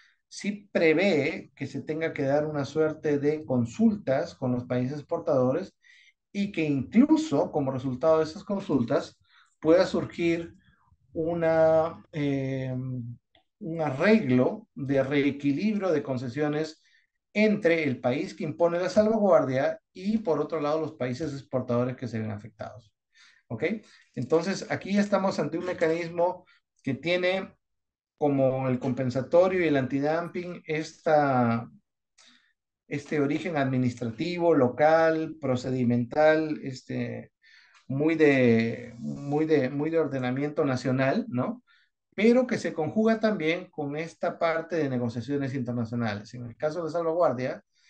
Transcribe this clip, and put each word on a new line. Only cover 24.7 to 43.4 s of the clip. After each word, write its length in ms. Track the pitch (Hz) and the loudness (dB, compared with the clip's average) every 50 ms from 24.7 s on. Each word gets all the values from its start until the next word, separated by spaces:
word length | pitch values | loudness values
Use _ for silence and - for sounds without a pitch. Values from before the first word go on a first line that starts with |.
aquí 220 | 139 - - 185 202 | -6 -6 -4 -2 0
ya 60 | 202 | 0
estamos 380 | - - 202 190 190 196 190 - | 2 2 2 0 0 0 -2 -2
ante 200 | 156 143 156 170 | -4 -4 -4 -6
un 60 | 180 | -6
mecanismo 800 | 180 175 - 170 160 160 170 175 165 175 170 170 180 180 - - _ _ _ _ _ _ _ - | -6 -4 0 0 0 0 0 -4 -6 -2 0 0 0 0 -4 -12 _ _ _ _ _ _ _ -6
que 120 | 135 135 | -6 -6
tiene 600 | - - 170 180 180 180 180 185 190 190 - - _ _ _ _ _ _ _ _ _ _ _ _ - | -4 -2 -2 0 0 0 0 -2 -2 -4 -8 -16 _ _ _ _ _ _ _ _ _ _ _ _ -2
como 500 | 147 147 139 135 135 131 131 131 131 131 | 0 0 2 4 2 2 2 0 0 0
el 100 | 127 123 | -2 -2
compensatorio 840 | - 127 123 127 131 127 123 135 123 - - 170 185 185 190 180 175 | -2 -4 -2 -2 -2 -2 -2 -4 -2 4 6 6 6 6 4 2 2
y 40 | 156 | 2
el 80 | 147 | 2
antidumping 880 | 135 131 - 139 139 139 151 160 170 175 170 - 180 175 180 175 - - | 2 0 0 -2 -2 0 0 -2 -2 -4 -6 -8 -8 -8 -8 -12 -12 -8
esta, 1040 | - 156 156 156 156 - - - 170 156 147 147 139 135 123 120 117 113 117 120 - - - _ _ _ _ _ _ _ _ _ - _ _ _ _ _ _ _ _ _ _ _ - | -6 -4 -4 -4 -8 -10 -6 0 2 4 4 4 4 2 2 4 2 2 0 -2 -8 -16 -20 _ _ _ _ _ _ _ _ _ -20 _ _ _ _ _ _ _ _ _ _ _ -10
este 320 | 147 143 - - 160 151 | -10 -10 -6 -4 -2 0
origen 360 | 139 139 156 156 - 185 165 | 0 0 0 -2 -4 -4 -2
administrativo, 960 | 147 135 131 131 127 127 123 120 - 127 117 110 - 160 175 180 175 170 170 160 | -2 -2 0 0 0 0 0 -2 -4 -8 -8 -6 -6 -6 -4 -2 0 2 4 4
local, 800 | 143 127 120 123 - 151 156 160 165 165 160 160 160 160 156 160 - | 6 4 2 2 4 4 6 6 6 4 4 2 0 -2 -6 -8 -6
procedimental, 1200 | - 127 127 123 - 135 127 127 127 117 120 120 120 120 - 151 156 156 156 156 160 156 151 - 131 | -4 -2 -2 -2 -2 -2 -2 0 2 2 2 0 0 -2 2 4 6 6 6 4 2 -2 -4 -6 -8
este, 680 | 139 131 - - - 131 127 120 120 117 117 113 - _ _ _ - - - _ _ _ _ _ - | -10 -10 -12 -12 -10 -8 -6 -6 -6 -8 -10 -14 -16 _ _ _ -20 -20 -20 _ _ _ _ _ -6
muy 260 | 131 139 151 160 165 | -2 0 2 2 4
de, 800 | 156 156 143 139 131 127 120 113 113 113 117 123 - - - - - | 6 6 6 6 6 6 6 6 4 4 0 -4 -8 -12 -16 -16 -12
muy 480 | 147 147 143 143 143 143 147 151 160 | -10 -10 -10 -8 -6 -2 0 0 2
de, 240 | 156 156 139 127 127 | 2 2 2 2 0
muy 200 | 143 139 151 160 | -2 -4 -4 0
de 80 | 165 165 | 0 0
ordenamiento 640 | 156 131 135 131 127 127 127 135 147 147 147 - 151 | 0 0 -2 -4 -4 -2 -2 -2 -4 -4 -2 -2 0
nacional, 640 | 139 127 123 - 135 127 131 135 135 147 226 - - | 0 0 -2 0 0 0 2 2 2 0 0 -2 -4
¿no? 340 | 123 123 135 190 240 - _ _ _ _ _ _ _ _ _ _ - | -4 -4 -4 -4 -6 -10 _ _ _ _ _ _ _ _ _ _ -4
Pero 320 | - 208 226 240 254 254 | 2 4 4 4 4 2
que 120 | 254 214 - | 0 -4 -6
se 140 | - 170 156 | -6 -6 -4
conjuga 460 | - 156 - - 214 220 220 226 220 | -4 -4 -4 0 0 2 2 2 2
también 500 | - 220 196 170 | 0 -2 0 0